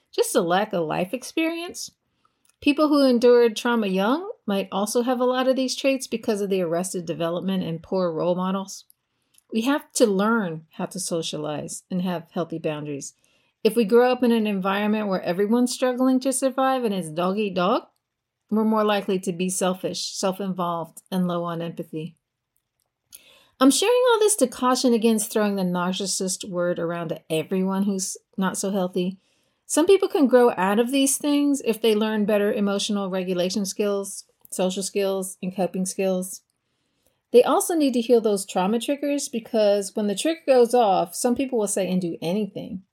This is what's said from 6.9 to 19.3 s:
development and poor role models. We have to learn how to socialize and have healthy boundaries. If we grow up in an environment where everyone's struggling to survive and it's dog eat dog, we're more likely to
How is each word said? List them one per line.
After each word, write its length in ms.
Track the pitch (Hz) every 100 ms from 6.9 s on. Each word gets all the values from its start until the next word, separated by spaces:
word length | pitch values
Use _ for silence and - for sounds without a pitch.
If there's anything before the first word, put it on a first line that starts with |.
| 190 165
development 580 | 151 165 175 180 190
and 180 | 165 165
poor 300 | - 190 180
role 240 | 156 165 180
models. 500 | 185 196 196 - - _ _ _ _ _ -
We 100 | 220
have 300 | 240 302 -
to 120 | - 226
learn 600 | 190 214 233 180 160 -
how 140 | - 175
to 120 | 185
socialize 840 | - 170 165 151 151 147 165 - -
and 120 | 185
have 280 | 185 170 165
healthy 280 | 180 165 160
boundaries. 540 | 156 151 147 143 - _ _ _ _ _
If 120 | - 233
we 100 | 196
grow 260 | 233 247
up 120 | 247
in 80 | 240
an 160 | 233 214
environment 600 | 196 196 202 214 214 208
where 140 | 185
everyone's 520 | - 175 202 240 254
struggling 460 | - 254 247 262 262
to 100 | 269
survive 520 | 254 269 262 262 262
and 100 | 233
it's 160 | 196 160
dog 280 | 156 180 202
eat 180 | 208 180
dog, 280 | 180 277 - _ _ _ _ _ -
we're 140 | 208
more 200 | 220 214
likely 360 | 208 202 196 190
to 140 | 190